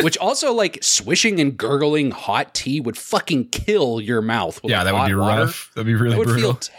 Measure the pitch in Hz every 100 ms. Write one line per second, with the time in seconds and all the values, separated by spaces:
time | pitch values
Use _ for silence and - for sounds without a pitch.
0 | 165 - 190 285 294 233 190 - - -
1 | 98 180 226 180 143 117 110 143 151 151
2 | 135 - - 110 147 - 127 151 117 104
3 | - 214 - 143 120 - - 208 135 113
4 | 107 117 110 113 85 - - 101 92 107
5 | 127 98 101 110 113 - - 113 110 110
6 | 120 113 117 117 117 123 -